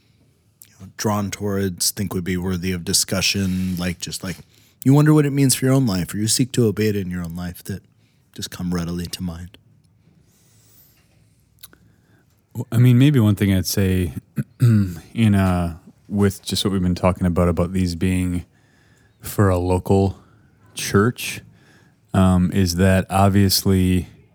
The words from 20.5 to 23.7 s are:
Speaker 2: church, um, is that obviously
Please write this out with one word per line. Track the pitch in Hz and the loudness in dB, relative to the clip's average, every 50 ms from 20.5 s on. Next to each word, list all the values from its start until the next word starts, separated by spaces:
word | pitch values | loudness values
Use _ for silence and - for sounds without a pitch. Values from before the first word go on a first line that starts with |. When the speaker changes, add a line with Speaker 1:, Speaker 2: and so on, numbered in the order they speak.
| _ _ _ _ _ | _ _ _ _ _
Speaker 2:
church, | - - - - 196 202 - - - - - - - - - _ _ _ _ _ _ _ _ _ _ _ _ | -12 -8 0 0 2 2 2 -2 -4 -10 -10 -10 -12 -16 -20 _ _ _ _ _ _ _ _ _ _ _ _
um, | - 98 92 92 92 90 90 90 | 0 2 4 4 4 4 2 0
is | - 101 95 85 82 | 0 0 0 0 2
that | 87 98 95 95 95 - - | 2 2 4 4 2 0 0
obviously | 90 95 98 101 95 101 101 95 - - - 101 | 0 2 2 4 4 4 2 2 0 0 0 2